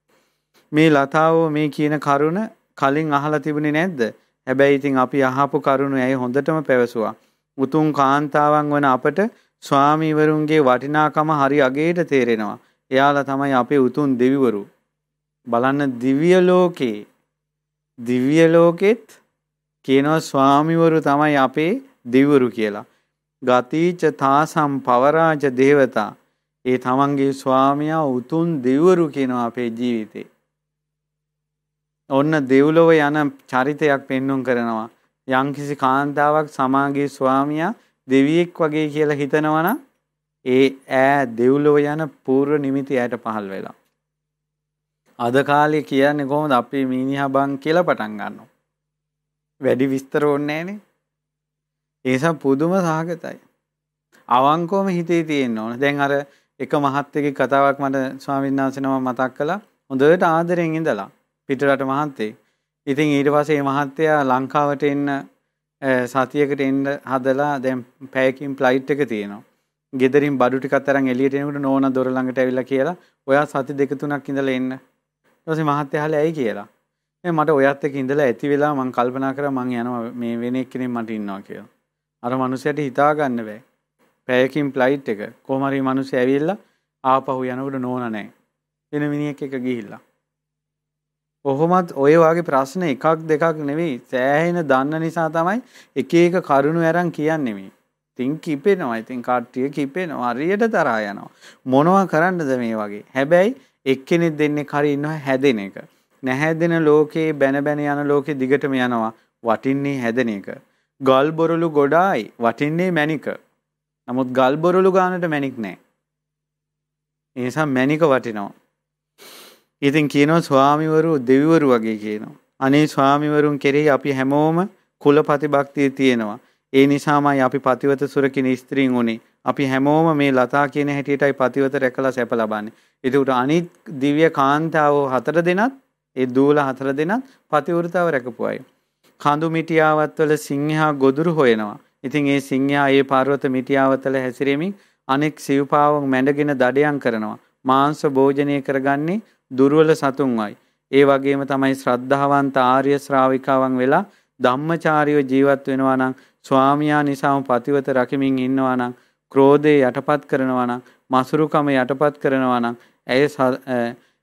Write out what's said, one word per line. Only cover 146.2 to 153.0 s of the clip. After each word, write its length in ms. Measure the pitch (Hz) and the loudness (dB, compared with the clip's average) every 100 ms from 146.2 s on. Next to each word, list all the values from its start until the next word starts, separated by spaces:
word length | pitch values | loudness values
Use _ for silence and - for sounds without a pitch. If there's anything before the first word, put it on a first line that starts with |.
| 135 143 147 | 0 0 0
දඩයම් 420 | 135 127 135 147 143 | 0 2 2 2 0
කරනවා. 360 | 135 113 107 110 _ _ | -2 -4 -6 -10 _ _
මාංශ 460 | 131 135 139 151 156 | 0 2 2 0 -2
භෝජනය 500 | 135 135 139 143 143 | 2 2 2 0 -2
කරගන්නේ 580 | 135 135 135 139 156 208 - _ - | -2 -2 0 -2 -2 -4 -8 _ -10
දුර්වල 420 | 131 139 151 156 | 2 4 6 4
සතුන්වයි. 640 | 156 143 131 135 117 104 113 _ _ - | 2 0 -2 -2 -2 -4 -10 _ _ -2
ඒ 120 | 135 | 4
වගේම 400 | 143 139 135 139 135 | 4 4 2 -2 -2
තමයි 280 | 139 135 | 0 0
ශ්‍රද්ධාවන්ත 840 | 135 135 123 127 139 143 143 139 135 | 0 0 -2 0 0 2 2 2 2
ආර්ය 400 | 127 131 135 | 2 2 2
ශ්‍රාවිකාවන් 800 | 143 | 0